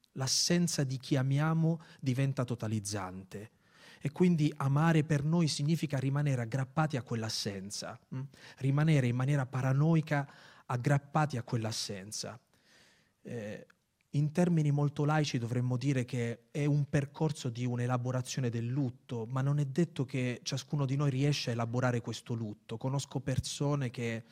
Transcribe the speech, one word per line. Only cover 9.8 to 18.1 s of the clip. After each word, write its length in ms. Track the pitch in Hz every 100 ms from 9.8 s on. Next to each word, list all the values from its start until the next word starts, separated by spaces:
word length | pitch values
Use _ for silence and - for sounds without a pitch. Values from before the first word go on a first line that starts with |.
| 156 165 156 147 139 - - - -
aggrappati 720 | 127 120 143 - 160 151 120
a 60 |
quell'assenza. 960 | - 120 110 110 - 101 98 - 104 104 _ _ _ _ - _ _ _
Eh, 440 | - 120 104 104 - _ _ _ _
in 200 | 143 151
termini 400 | 160 175 165 147
molto 320 | 143 143 147 147
laici 320 | 156 151 131
dovremmo 380 | 117 123 123 127
dire 300 | 135 131 120
che 400 | 123 117 113 _
è 160 | 160 143
un 220 | 147 139
percorso 600 | 151 139 - 156 151 127
di 160 | 117 123
un'elaborazione 840 | 120 123 127 123